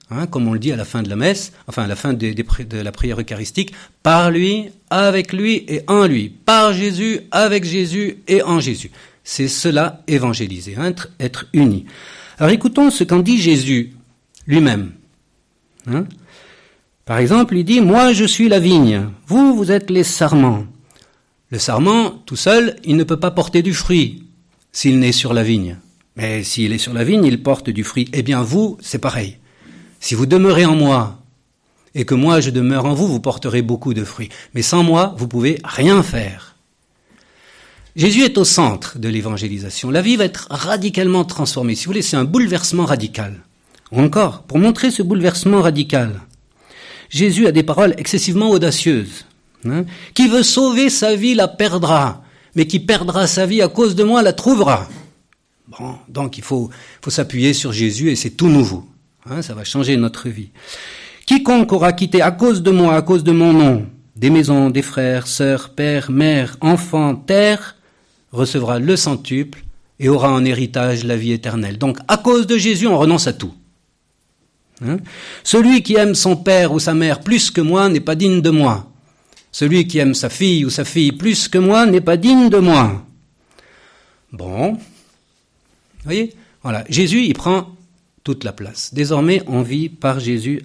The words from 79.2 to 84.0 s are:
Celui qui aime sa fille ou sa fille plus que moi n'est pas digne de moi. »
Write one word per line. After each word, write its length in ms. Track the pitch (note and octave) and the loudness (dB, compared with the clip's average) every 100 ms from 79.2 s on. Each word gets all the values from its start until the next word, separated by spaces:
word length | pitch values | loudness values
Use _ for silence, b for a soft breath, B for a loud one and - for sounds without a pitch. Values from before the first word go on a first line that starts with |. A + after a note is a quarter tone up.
| b b b | b b b
Celui 360 | - D3 F3+ F3 | -4 0 2 2
qui 120 | D3+ | 0
aime 140 | C#3 C3 | 0 0
sa 120 | A#2+ | -4
fille 380 | - F#3+ E3+ C3 | -2 0 2 0
ou 40 | |
sa 140 | C3+ | -4
fille 300 | C#3 E3+ D3 | -4 0 0
plus 340 | C#3+ G3+ G#3 - | 0 -2 -2 0
que 100 | F#3 | 0
moi 280 | F#3 A3 A3+ | 2 4 4
n'est 160 | F3+ | 2
pas 160 | F3 E3+ | 2 2
digne 320 | G#3+ C4 A#3+ | 4 6 6
de 80 | G3+ | 4
moi. » 500 | F3+ D3+ A2 G2 - _ _ _ b b b b b b | 4 4 2 -2 -10 _ _ _ b b b b b b